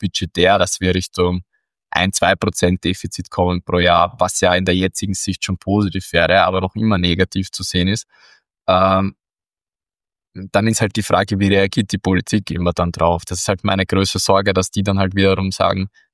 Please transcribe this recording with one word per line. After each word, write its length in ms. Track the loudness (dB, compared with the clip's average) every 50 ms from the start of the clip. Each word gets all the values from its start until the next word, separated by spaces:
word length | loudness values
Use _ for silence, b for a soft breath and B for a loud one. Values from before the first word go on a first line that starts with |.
budgetär, 580 | -8 -6 -6 -6 -8 -4 0 2 4 4 4 4
dass 220 | 2 0 -2 -2
wir 140 | -2 0 0
Richtung 480 | 0 -2 -4 -2 -2 0 0 -2 -4 -6 _ _ _ _ _ _ _ _ _
ein, 220 | -4 -2 -2 -2
zwei 220 | -2 0 0 0 0
Prozent 500 | 0 -2 -4 -2 0 0 0 0 0 -2
Defizit 460 | -4 -4 -4 -8 -10 -10 -10 -12 -6
kommen 320 | -2 -2 0 0 0 -2
pro 160 | -4 -2 0 2
Jahr, 380 | 4 4 4 4 2 0 0 -2
was 220 | -2 -2 -2 0
ja 140 | 0 2 2
in 100 | 2 2
der 100 | 0 0
jetzigen 400 | 0 0 -2 -4 -6 -6 -6 -6
Sicht 300 | -6 -6 -6 -6 -6 -6
schon 120 | -6 -6
positiv 560 | -6 -4 -2 0 0 0 0 -2 -6 -6 -2
wäre, 300 | 0 2 2 4 4 4
aber 180 | 4 2 0 0
noch 140 | -2 -2 -2
immer 240 | -2 0 0 2 2
negativ 520 | 2 2 2 2 0 0 -2 -4 -6 -6
zu 120 | -8 -10
sehen 260 | -8 -4 -2 0 0 0
ist, 180 | -2 -4 -6 _ b b b b b b b b _ _ _ 0
ähm, 460 | 2 2 4 2 2 2 0 -2 -6 _ _ _ _ _ _ _ _ _ _ _ _ _ _ _ _ _ _ _ _ _ _ _ -16
dann 320 | -16 -6 -2 0 0 2
ist 160 | 2 2 0
halt 140 | 0 -2 -2
die 60 | -2
Frage, 360 | -2 0 2 2 2 0 0 2
wie 100 | 2 4
reagiert 440 | 4 4 2 2 0 -2 -2 -2
die 60 | -4 -4
Politik 520 | 0 0 0 0 0 0 -2 -2 -2 -4
immer 220 | -6 -4 -2 -2
dann 200 | 0 -2 -2 -2
drauf? 320 | 0 0 2 2 2 0 -2
Das 140 | -6 -8 -4
ist 100 | -2 -2
halt 160 | -2 -2 -2
meine 220 | -2 0 0 0
größte 320 | 0 0 0 0 0 -2 -2
Sorge, 340 | 0 2 2 2 2 2
dass 180 | 0 0 0 -2
die 120 | -2 -2
dann 160 | 0 0 0 0
halt 160 | 0 0 2
wiederum 380 | 2 2 2 2 0 -2 -2
sagen, 360 | -2 0 0 0 0 -2 -4 -8 b b b b